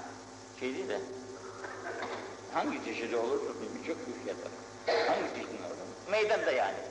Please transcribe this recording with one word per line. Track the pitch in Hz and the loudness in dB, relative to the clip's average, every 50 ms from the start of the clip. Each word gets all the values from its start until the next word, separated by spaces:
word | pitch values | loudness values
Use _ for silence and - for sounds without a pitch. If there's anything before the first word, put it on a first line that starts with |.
| - - - - - - - - - - - - | -8 -10 -10 -12 -12 -14 -14 -14 -14 -14 -6 -4
şey | 127 127 135 | -2 0 0
değil | 170 - - | 0 0 0
de, | 104 98 95 - - - - - - - - - - - - - - - - - - - - - - - - - - - - - - | 0 0 -2 -4 -6 -8 -8 -8 -10 -10 -10 -10 -8 -8 -8 -8 -8 -6 -6 -6 -4 -4 -4 -4 -4 -4 -6 -8 -8 -10 -8 0 2
hangi | 165 208 294 151 123 113 | 2 4 4 2 0 0
çeşidi | 117 107 113 117 107 117 | -2 -2 0 0 2 4
olursa | 117 117 123 143 139 - 135 117 117 113 104 - | 4 4 4 4 4 2 0 -2 -2 -4 -4 -4
birçok | - - 156 165 - 127 | -2 -2 -2 -2 -2 -4
fuhuş | 123 113 104 - | -6 -6 -4 -4
yatar. | - - - - - - - - - - - - - 240 226 220 220 | -4 -4 -4 -4 -6 -8 -10 -10 -12 -12 -2 2 4 4 6 6 6
Hangi | 214 196 170 143 | 4 4 2 0
çeşidi | - 123 - - - - - | -2 -4 -4 -4 -4 -4 -4
olur? | - - - - - - - - 175 | -4 -4 -6 -6 -8 -8 -8 -2 2
Meydanda | 202 220 214 214 220 180 165 165 | 4 6 6 6 6 6 6 4
yani. | 135 120 101 98 92 101 95 98 | 6 6 4 4 2 0 -4 -6